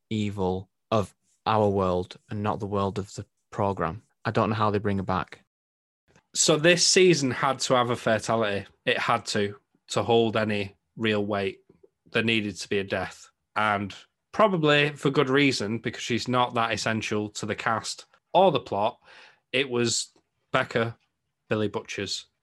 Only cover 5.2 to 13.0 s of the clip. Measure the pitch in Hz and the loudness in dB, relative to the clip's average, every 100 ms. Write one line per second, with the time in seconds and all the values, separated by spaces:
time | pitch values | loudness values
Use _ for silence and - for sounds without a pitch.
5.2 | - - _ _ _ _ _ _ _ _ | -4 -14 _ _ _ _ _ _ _ _
6.2 | _ - - 151 160 175 - - 185 156 | _ -2 2 4 4 4 4 6 6 4
7.2 | 135 120 139 127 - 127 120 120 - 107 | 0 0 -2 -2 0 2 2 0 0 0
8.2 | - 113 107 101 98 _ - 113 - 117 | 0 0 0 -2 -6 _ -2 -2 0 -2
9.2 | - 110 101 104 _ _ _ - 104 117 | 0 -2 -2 -6 _ _ _ -4 2 4
10.2 | 113 110 107 104 98 _ _ - 110 104 | 4 0 0 -2 -4 _ _ -4 0 0
11.2 | 104 101 98 - _ _ _ _ _ 117 | 0 -2 -4 -6 _ _ _ _ _ -2
12.2 | 113 113 104 92 - 101 95 101 | 0 0 -2 -8 -4 -4 -2 -4